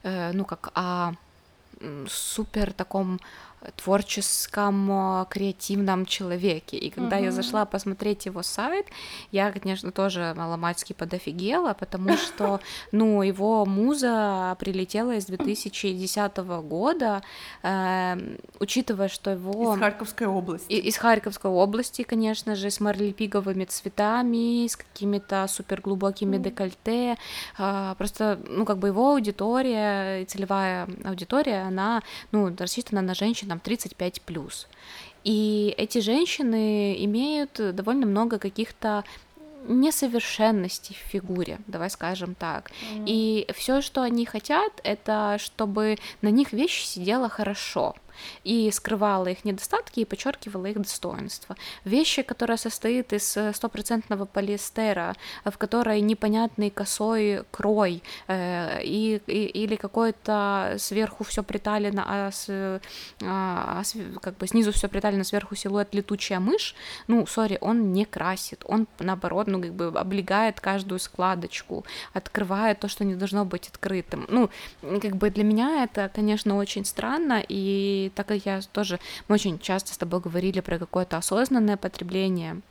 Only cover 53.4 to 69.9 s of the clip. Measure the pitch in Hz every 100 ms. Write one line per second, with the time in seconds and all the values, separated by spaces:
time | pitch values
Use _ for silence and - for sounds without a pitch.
53.4 | 214 208 226 214 - 233 - 202 196 208
54.4 | 202 208 - - 220 185 170 190 - -
55.4 | - - 202 233 226 214 208 220 214 214
56.4 | 226 - 208 202 202 - 214 226 208 196
57.4 | - - 208 214 190 170 - - - 185
58.4 | 180 175 170 - - 208 220 214 - 208
59.4 | 208 - 208 214 202 226 226 214 - 208
60.4 | 202 196 185 196 - 202 214 - 214 -
61.4 | 202 208 214 208 202 202 - 202 196 196
62.4 | - 196 190 190 - - - - 185 190
63.4 | 190 175 - 175 208 220 180 190 185 190
64.4 | 190 233 208 208 202 202 208 196 190 208
65.4 | 196 202 202 202 202 202 202 202 - 185
66.4 | 190 403 - - - - - 233 190 -
67.4 | 220 196 190 233 208 185 208 - 170 208
68.4 | - - - 214 220 - 180 185 175 170
69.4 | 208 190 175 185 170